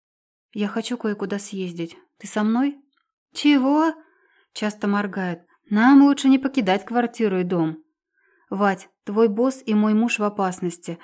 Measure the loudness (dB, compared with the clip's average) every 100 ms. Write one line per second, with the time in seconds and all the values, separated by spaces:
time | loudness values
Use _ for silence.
0 | _ _ _ _ _ -8 -6 -6 -8 -6
1 | -6 -6 -6 -8 -8 -10 -8 -8 -12 -12
2 | _ _ -8 -4 -2 0 -2 -4 _ _
3 | _ _ _ -2 2 2 2 2 0 -2
4 | _ _ _ _ _ -8 -8 -4 -2 -2
5 | -4 -6 -6 -8 _ _ -4 2 6 8
6 | 8 6 4 2 2 -2 0 0 -2 -2
7 | -2 -2 -2 0 -2 0 -2 -4 _ _
8 | _ _ _ _ -10 -2 -2 -2 -8 _
9 | -6 0 2 2 -2 -2 -2 0 2 2
10 | 0 -2 -4 -2 -4 -4 -6 -8 -12 -14